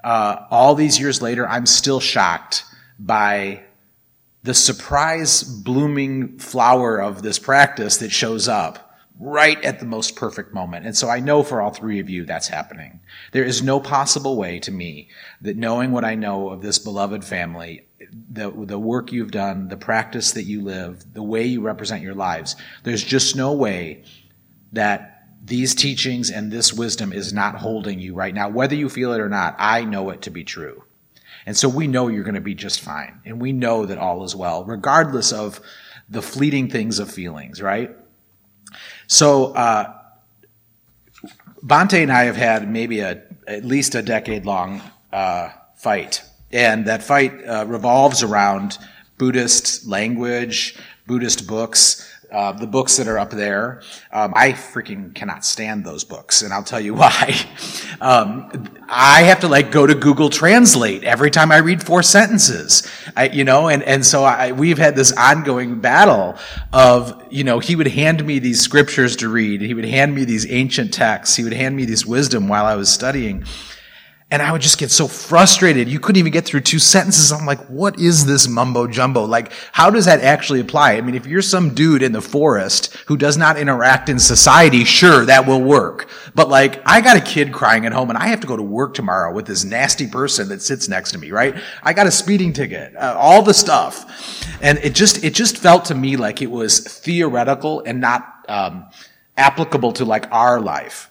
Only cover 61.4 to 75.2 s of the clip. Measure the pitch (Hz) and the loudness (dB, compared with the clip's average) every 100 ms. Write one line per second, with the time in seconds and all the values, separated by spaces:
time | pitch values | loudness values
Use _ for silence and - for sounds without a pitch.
61.4 | 156 156 160 175 - 175 170 202 214 214 | 6 6 4 0 2 2 6 6 4 2
62.4 | 131 95 76 - - - - - 131 139 | 2 0 0 0 0 -18 -10 -2 0 2
63.4 | 135 135 160 143 143 135 123 143 135 120 | 4 4 4 0 2 2 4 4 4 2
64.4 | 127 127 160 156 156 135 131 - 127 151 | -2 0 2 4 4 4 2 4 4 4
65.4 | 143 123 123 117 123 143 202 117 90 - | 0 -4 -4 -2 2 6 6 6 0 -8
66.4 | - - - 131 127 123 117 - - 139 | -14 -14 0 6 8 6 2 -12 -12 -4
67.4 | 135 120 139 170 147 139 156 160 151 139 | 0 0 0 0 0 2 2 2 -2 -2
68.4 | 123 113 - 147 143 - 123 117 113 117 | 0 0 4 4 4 2 0 0 -2 -2
69.4 | 107 101 104 117 110 135 143 139 123 110 | -2 -4 -6 -6 -2 0 2 0 -2 -2
70.4 | 107 123 131 - 113 - 113 104 - - | -2 -2 -2 -2 -4 0 0 0 -2 -2
71.4 | 113 113 131 139 123 110 98 123 139 117 | -2 -4 -4 -4 -4 -4 -2 -2 0 0
72.4 | 98 104 107 104 101 - 127 139 110 95 | 0 2 2 0 0 0 -2 -4 -6 -8
73.4 | - - - - - - _ _ _ 147 | -10 -16 -18 -20 -20 -20 _ _ _ -2
74.4 | 147 160 131 - 135 - 147 - | 0 0 0 0 0 0 0 -4